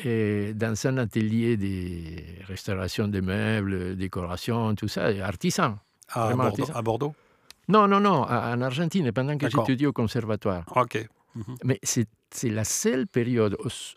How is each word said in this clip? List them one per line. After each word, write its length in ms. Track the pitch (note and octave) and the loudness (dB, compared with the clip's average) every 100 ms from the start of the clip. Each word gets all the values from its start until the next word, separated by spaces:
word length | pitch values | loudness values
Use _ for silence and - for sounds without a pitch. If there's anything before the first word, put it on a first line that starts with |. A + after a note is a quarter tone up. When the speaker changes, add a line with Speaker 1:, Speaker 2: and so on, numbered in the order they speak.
Speaker 1:
et 480 | B2+ A2+ G#2 G#2 G2+ | 0 2 2 0 -2
dans 320 | A2 A2 G#2+ C3+ | -2 -2 0 0
un 120 | C3 | 0
atelier 580 | A#2 A2+ G#2+ A2+ A#2 A2+ | 0 0 2 2 2 0
de 880 | G2 F#2+ F2+ E2+ E2 E2 D#2 F2 F#2 | 0 -2 -4 -6 -8 -12 -14 -16 -12
restauration 600 | F#2 - F#2+ F#2 - G#2 | -10 -6 -4 -2 -2 0
des 120 | G2+ | 0
meubles, 760 | F#2 G2+ G#2+ A2 G2 F#2+ F2+ F#2+ | 0 0 0 0 0 -2 -4 -4
décoration, 760 | F#2 F#2+ F2 F2+ - A#2 A2 | -4 -4 -6 -6 -2 0 0
tout 140 | G#2 G#2+ | 0 -2
ça, 180 | - B2 G2 | 0 0 0
artisan. 540 | G2 F#2+ F3+ F#3 D3+ G2+ - _ - | -2 -2 -2 2 0 0 -12 _ -8
Speaker 2:
À 160 | B2+ A2+ | -2 0
Speaker 1:
Vraiment 180 | B2 | 2
Speaker 2:
Bordeaux, 180 | B2 B2+ | 2 0
Speaker 1:
artisan. 160 | A#2+ A#2+ | -2 -2
Speaker 2:
à 40 | |
Bordeaux ? 320 | A2+ A2+ C#3+ D3+ _ _ _ - - | -2 0 -2 -6 _ _ _ -12 4
Speaker 1:
Non, 180 | G#3+ G3+ | 6 6
non, 140 | G3 | 6
non, 220 | G3+ D#3+ | 4 4
à, 300 | A2 A#2+ A#2 A#2+ | 2 0 0 0
en 40 | |
Argentine, 480 | C3 B2+ E3+ G3 C3 | -2 -2 0 2 0
pendant 240 | A2+ C3+ D3 | 0 0 0
que 80 | C#3 | 2
Speaker 2:
D'accord. 200 | A#2+ A2 | 2 2
Speaker 1:
j'étudiais 200 | B2+ C#3+ | 2 2
au 60 | |
conservatoire. 720 | C3 A2 B2 A2 G#2 G#2+ F2+ E2+ | 2 0 0 -2 -2 -2 -2 0
Speaker 2:
Ok. 320 | B2+ B2 A2 A2 _ _ | 0 2 -2 -6 _ _
Mhm. 220 | A#2+ A2 B2+ | -14 -12 -4
Speaker 1:
Mais 140 | B2 C3 | -2 0
c'est, 260 | - B2+ G#2+ _ _ | 0 0 0 _ _
c'est 180 | - B2+ | -6 -2
la 160 | G#2+ | -2
seule 420 | G#2 - G#3+ B3+ A#3 | -2 0 0 0 0
période, 500 | B2+ A#2 A#2+ G#2+ G2 | 0 2 4 2 2
au 80 | - | -4
s-, 260 | - - | -8 -14